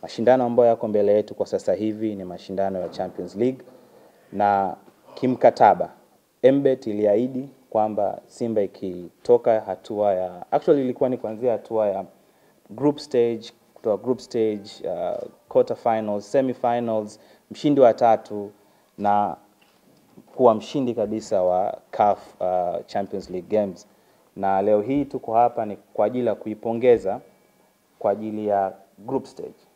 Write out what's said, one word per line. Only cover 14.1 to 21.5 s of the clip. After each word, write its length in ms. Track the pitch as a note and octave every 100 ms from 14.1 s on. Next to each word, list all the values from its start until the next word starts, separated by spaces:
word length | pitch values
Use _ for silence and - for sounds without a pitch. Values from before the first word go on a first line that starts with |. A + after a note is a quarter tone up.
| B2
stage, 500 | - A#2+ A2 G#2+ G2+ - -
uh, 420 | F2 F2+ - - - _
quarter 280 | C3 B2 A#2
finals, 540 | A#2+ A2 G#2+ G#2 G2+
semi 220 | C#3+ C3
finals, 680 | B2 B2 A#2+ A#2+ A2 G#2+ - _ _ _
mshindi 300 | - D#3 C#3
wa 120 | B2
tatu 580 | A2 A#2+ G#2+ - G#2 G2+ - _ _ _ -
na 400 | G2+ G#2 G#2 D#2 _ _ _ _ _ _ _ - - -
kuwa 200 | B2 G#2+
mshindi 380 | G#2 D3+ B2+
kabisa 480 | A2+ G#2 A2 G#2+ G2+
wa 360 | F#2